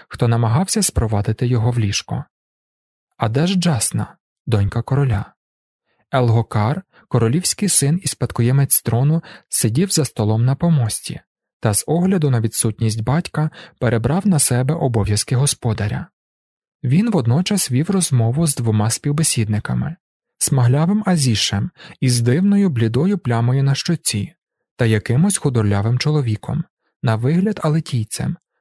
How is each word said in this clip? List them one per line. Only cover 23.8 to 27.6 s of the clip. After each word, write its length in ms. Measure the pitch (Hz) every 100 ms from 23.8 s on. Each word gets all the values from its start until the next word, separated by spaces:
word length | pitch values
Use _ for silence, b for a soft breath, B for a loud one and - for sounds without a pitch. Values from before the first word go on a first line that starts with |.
| - 165 - 107 - - _ _ _ -
та 100 | 117
якимось 520 | 110 - 120 196 -
худорлявим 640 | 147 123 104 101 110 127
чоловіком, 640 | 151 151 123 110 - 139 - _ _ _
на 120 | 117 110
вигляд 440 | 123 170 208 208